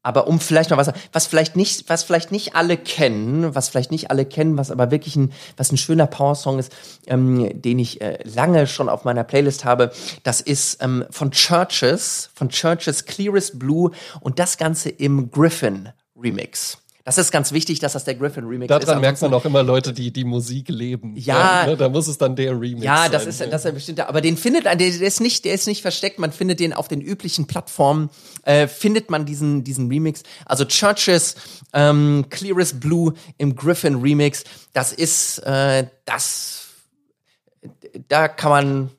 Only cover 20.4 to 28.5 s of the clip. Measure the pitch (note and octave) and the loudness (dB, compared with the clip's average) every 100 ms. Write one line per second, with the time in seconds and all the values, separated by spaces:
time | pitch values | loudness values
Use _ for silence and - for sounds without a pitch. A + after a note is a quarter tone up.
20.4 | A#2 B2+ C3+ B2+ A#2+ B2 A2+ G#2+ B2 C#3 | -4 -8 -6 -8 -6 -8 -10 -10 0 4
21.4 | F#3 F3+ D#3 D3+ C3+ C#3 D3+ D3 C3+ B2+ | 4 4 2 2 2 0 -2 0 0 0
22.4 | C3 B2 A#2+ A#2+ C3 D3+ E3 D3 E3 D#3+ | -2 -2 -6 -6 2 4 4 2 -2 -6
23.4 | C3+ D3+ E3+ C#3 C#3+ D#3+ - D3 D#3+ E3 | -4 -4 -4 -6 -8 -6 -2 0 0 0
24.4 | A#3+ D#4+ - E3+ F3+ F3 F#3+ - A#3 - | 2 2 2 2 2 2 -2 0 0 0
25.4 | - F#3+ - G#3 F#3 - G3 - D#3+ D3 | -2 -2 -2 -4 -4 -4 -6 -4 -6 -2
26.4 | F#3 F3 E3+ - D3+ C#3+ - G3 F3 - | -2 0 -2 -4 -6 -6 -6 -8 -6 -4
27.4 | D3 - - - C#3+ D3+ D3+ - - - | -4 -6 -10 2 2 4 0 -8 -20 -8
28.4 | - | 2